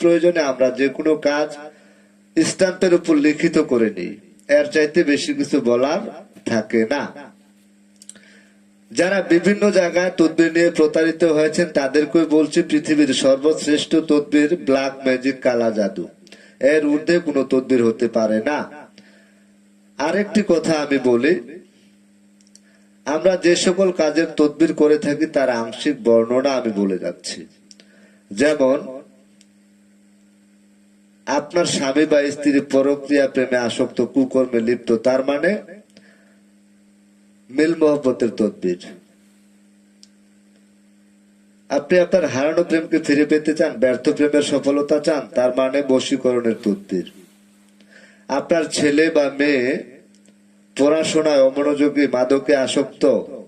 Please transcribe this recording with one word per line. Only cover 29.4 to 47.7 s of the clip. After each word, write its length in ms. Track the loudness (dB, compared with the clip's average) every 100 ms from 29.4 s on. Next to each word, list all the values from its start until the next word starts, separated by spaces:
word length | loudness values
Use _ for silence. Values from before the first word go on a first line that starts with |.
| _ _ _ _ _ _ _ _ _ _ _ _ _ _ _ _ _ _ -4
আপনার 400 | -4 -2 -2 -2
স্বামী 380 | -2 -2 0 2
বা 120 | 2 0
স্ত্রী 260 | -2 0 0 0
পরক্রিয়া 520 | 0 2 -2 0 0 0
প্রেমে 300 | 0 0 0 -2
আসক্ত, 320 | -2 -4 -2 -2
কুকর্মে 480 | 0 0 0 0 0
লিপ্ত, 300 | 0 -2 0 0 0
তার 140 | 0
মানে 260 | -2 -2 -2 -4 -8 -20 _ -20 _ _ _ _ _ _ _ _ _ _ _ _ _ _ -8
মিল 220 | 0 2 4
মহব্বতের 540 | 2 2 0 0 -2 0
তদবির। 440 | -2 -2 -4 -4 -8 -20 _ _ _ _ _ _ _ _ _ _ -20 _ _ _ _ _ _ _ _ _ _ _ _ _ _ _ -6
আপনি 240 | -6 0 2
আপনার 200 | 4 2 0
হারানো 280 | -2 0 0
প্রেমকে 340 | 0 -2 0 -2 2
ফিরে 180 | 2 2
পেতে 260 | 2 0
চান, 180 | -2 -2 0
ব্যর্থ 220 | 0 0 -2 0
প্রেমের 280 | 0 0 0
সফলতা 460 | -2 0 -2 0 -2
চান, 220 | 0 -4 -4
তার 160 | -2 -2 0
মানে 220 | -2 -2 0
বশীকরণের 680 | 0 0 -2 0 0 -2 -2
তদবির। 440 | -2 -4 -4 -8 -8 -16 -20 _ _ _ _